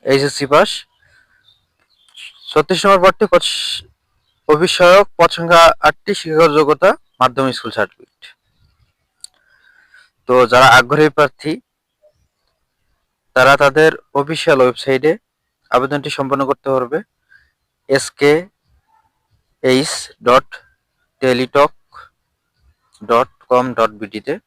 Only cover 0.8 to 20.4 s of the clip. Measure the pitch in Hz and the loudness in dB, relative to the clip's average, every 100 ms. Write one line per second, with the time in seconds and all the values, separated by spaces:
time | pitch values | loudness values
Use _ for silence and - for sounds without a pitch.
0.8 | - _ _ _ _ _ _ _ _ _ | -16 _ _ _ _ _ _ _ _ _
1.8 | _ _ _ - - _ - 151 151 180 | _ _ _ -20 -20 _ -6 -4 -2 -2
2.8 | 202 196 185 - 214 175 - - - - | 0 2 2 0 0 0 -2 -8 -10 -12
3.8 | - _ _ _ _ _ - 151 180 - | -16 _ _ _ _ _ -2 0 0 2
4.8 | 180 185 202 - 170 - 170 170 165 - | 4 4 2 0 -2 0 0 4 4 4
5.8 | 151 - - 202 165 156 165 147 143 151 | -2 -4 -8 -10 -4 0 2 2 0 2
6.8 | 185 277 _ _ 127 123 131 123 117 107 | 0 -2 _ _ -4 -2 -6 -6 -10 -6
7.8 | 101 _ _ _ - _ _ _ _ _ | -8 _ _ _ -20 _ _ _ _ _
8.8 | _ _ _ _ - _ _ _ _ _ | _ _ _ _ -20 _ _ _ _ _
9.8 | _ _ _ _ - 127 120 123 131 127 | _ _ _ _ -2 0 2 4 6 6
10.8 | 123 147 156 - 143 _ 151 160 _ _ | 4 0 0 0 -2 _ -10 -10 _ _
11.8 | _ _ _ _ _ _ _ _ _ _ | _ _ _ _ _ _ _ _ _ _
12.8 | _ _ _ _ _ - 127 139 143 135 | _ _ _ _ _ 0 2 4 2 2
13.8 | 156 - _ 139 143 160 - 143 127 120 | 0 0 _ -8 -6 -6 -2 0 0 -2
14.8 | - 131 147 196 _ _ _ _ _ 127 | -6 -4 -2 -4 _ _ _ _ _ -4
15.8 | 131 147 139 143 135 139 135 139 - 131 | -4 -8 -8 -10 -6 -6 -6 -6 -4 -4
16.8 | 123 151 220 _ _ _ _ _ _ _ | -4 -8 -10 _ _ _ _ _ _ _
17.8 | _ 135 - _ 143 151 185 _ _ _ | _ -4 -4 _ 0 0 -4 _ _ _
18.8 | _ _ _ _ _ _ _ _ 131 127 | _ _ _ _ _ _ _ _ -2 -2
19.8 | 151 - - _ 113 127 | -2 -10 -16 _ 0 0